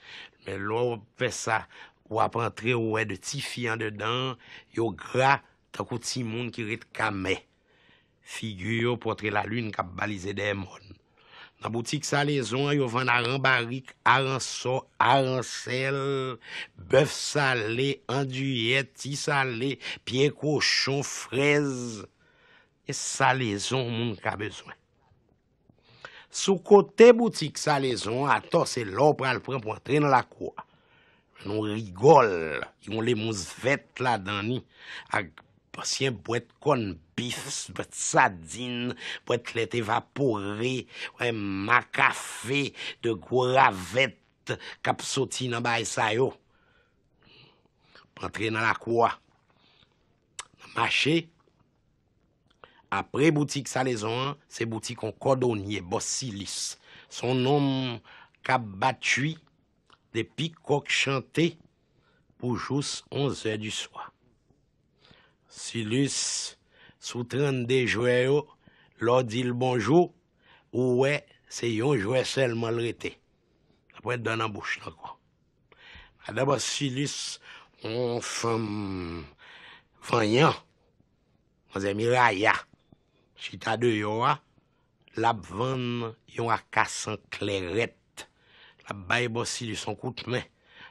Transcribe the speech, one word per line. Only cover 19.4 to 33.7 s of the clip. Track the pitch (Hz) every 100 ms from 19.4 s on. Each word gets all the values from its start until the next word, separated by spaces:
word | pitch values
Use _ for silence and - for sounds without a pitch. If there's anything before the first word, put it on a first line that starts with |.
| 131 117 135 123 - -
pye | - 123 143
kochon, | - 147 143 - - - 139 131
frèz. | - - 123 143 147 143 127 123 107 92 _ _ _ _ - _ _ -
E | 135
Salaison, | - - 135 131 120 101 - 131 120
moun | 113 117 104
ka | 110 95
bezwen. | 104 - - - _ _ _ _ _ _ _ _ _ _ _ - - - -
Sou | - - 190
kote | - 202 175 - 226
boutik | 233 233 - 147 -
Salaison, | - 143 135 110 90 120 143
atò, | 110 - 175 139
se | -
lò | 107 95 151 135
pral | 131 120
pran | 98 135
pou | 107 107
antre | - 143
nan | 147
lakò. | 127 - - - - - _ _ _ _ _ _ -
Nou | 98 107 107
rigòl, | 107 107 90 131 151 117 87 80 69 - - -
yon | 110
lemous | 113 113 110 107 80 -
vèt | 120